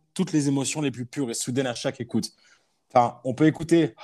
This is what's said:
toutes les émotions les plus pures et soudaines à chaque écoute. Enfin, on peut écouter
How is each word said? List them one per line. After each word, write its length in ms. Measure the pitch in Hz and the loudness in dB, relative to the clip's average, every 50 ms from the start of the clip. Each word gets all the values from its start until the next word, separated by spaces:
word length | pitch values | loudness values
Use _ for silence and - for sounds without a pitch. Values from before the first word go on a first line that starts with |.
| _ _ _ | _ _ _
toutes 200 | - 185 - - | -4 -4 0 0
les 140 | 156 139 143 | 0 0 2
émotions 340 | 139 139 131 - - 151 | 0 0 -2 -2 -4 -2
les 100 | 151 139 | -4 -4
plus 140 | 117 123 123 | -4 -6 -12
pures 240 | 120 - 143 139 117 | -10 -6 -6 -4 -4
et 40 | 117 | -4
soudaines 340 | - - - 120 135 135 123 | -6 -6 -4 -2 -2 -2 -2
à 80 | 117 | -4
chaque 260 | - - 139 131 - | -4 -4 -6 -6 -6
écoute. 320 | 120 - - 113 92 - _ _ _ _ _ _ _ _ _ _ _ _ | -10 -4 -2 -2 -2 -2 _ _ _ _ _ _ _ _ _ _ _ _
Enfin, 280 | - 127 120 113 - - - | 4 4 4 4 0 -6 -8
on 120 | 131 117 | -8 0
peut 100 | - 156 | 4 4
écouter 480 | 156 156 - 156 - 165 170 156 - - _ | 4 4 2 0 2 4 4 4 2 -2 _